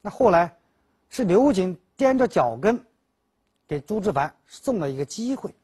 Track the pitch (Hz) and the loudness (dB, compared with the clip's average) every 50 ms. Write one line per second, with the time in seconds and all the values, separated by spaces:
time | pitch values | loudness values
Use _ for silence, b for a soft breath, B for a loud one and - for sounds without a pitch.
0 | _ 202 - - 262 220 180 165 175 165 _ _ _ _ _ _ _ _ _ _ | _ -12 -4 2 2 4 4 4 2 0 _ _ _ _ _ _ _ _ _ _
1 | _ _ - - 254 180 175 214 262 294 233 190 185 185 180 - _ _ _ - | _ _ -6 -4 0 2 4 4 4 4 2 2 -2 -2 -6 -10 _ _ _ 0
2 | 277 262 262 262 254 220 - 175 131 120 113 117 143 214 240 240 - _ _ _ | 0 0 2 2 0 0 2 0 0 0 -2 0 0 0 0 0 -6 _ _ _
3 | _ _ _ _ _ _ _ _ _ _ _ _ _ _ 156 143 - - 208 220 | _ _ _ _ _ _ _ _ _ _ _ _ _ _ -8 -8 -6 -6 -6 -2
4 | 185 214 147 139 143 156 _ _ _ _ - - - 277 254 196 151 139 135 135 | -2 -2 0 0 -2 -2 _ _ _ _ -20 -8 -4 -4 -2 -2 -4 -4 -4 -6
5 | 143 - - - 226 247 269 - - 185 - _ | -8 -8 -8 -8 -6 -6 -6 -6 -8 -14 -14 _